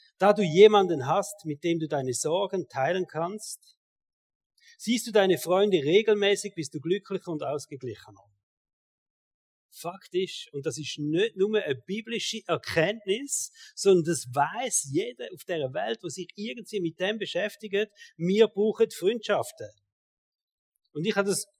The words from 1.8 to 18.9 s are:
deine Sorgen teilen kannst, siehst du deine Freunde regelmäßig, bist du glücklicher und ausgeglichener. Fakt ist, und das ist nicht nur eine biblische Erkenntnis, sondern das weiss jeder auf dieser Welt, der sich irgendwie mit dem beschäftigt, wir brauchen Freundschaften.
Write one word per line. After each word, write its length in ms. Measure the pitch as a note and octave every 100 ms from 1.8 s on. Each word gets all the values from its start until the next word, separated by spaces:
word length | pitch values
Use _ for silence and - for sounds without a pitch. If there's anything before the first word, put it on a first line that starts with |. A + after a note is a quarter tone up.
| D3+
deine 260 | D3 B2+
Sorgen 540 | A#2+ D3+ F3+ F#3+ F#3+ D3
teilen 380 | C3+ C#3+ F#3 F3
kannst, 720 | - E3+ G#3+ - - _ _ _ _ _ _ _ _ _ _ - -
siehst 300 | G#3 A#3+ A#3
du 40 |
deine 260 | G#3 F#3+ D#3+
Freunde 400 | E3 F#3 G#3 E3+
regelmäßig, 760 | C#3 G3 A3+ G#3 G3+ G3 G3+ -
bist 180 | D3
du 60 | D3+
glücklicher 520 | D#3+ G3 - G3 F3
und 120 | D#3
ausgeglichener. 800 | C3 C#3+ - C3+ B2 G#2 - G2 _ _ _ _ _ _ _ _ _ _ _ _ _ _ _
Fakt 460 | - E3+ F#3+ - F3+
ist, 320 | F#3 - -
und 120 | C#3+ D3
das 140 | D#3
ist 180 | C3 D3
nicht 380 | D3 E3 A3 G3
nur 260 | G#3 G#3+
eine 140 | D#3 B2
biblische 640 | - G#3+ A3+ A3+ - A3 -
Erkenntnis, 1040 | D#3+ - D#3+ E3+ A3+ F#3+ A3 C#4+ - - - - -
sondern 300 | G3 F#3 D#3+
das 200 | C#3+ B2
weiss 560 | C#3 D3+ G#3+ C4+ - C#3
jeder 360 | D3 A#3 B3 A#3+
auf 100 | F3+
dieser 300 | - E3 C3
Welt, 260 | D#3+ G#3+ A3
der 80 | F3
sich 200 | F#3 E3 -
irgendwie 440 | A3 A#3+ F#3 G#3+
mit 200 | E3 D#3+
dem 200 | F#3+ A3
beschäftigt, 720 | F#3 F3 G#3 - G#3 G3 G#3+ - - -
wir 320 | E3+ G#3 G#3+
brauchen 420 | G3 G#3+ -
Freundschaften. 800 | A3+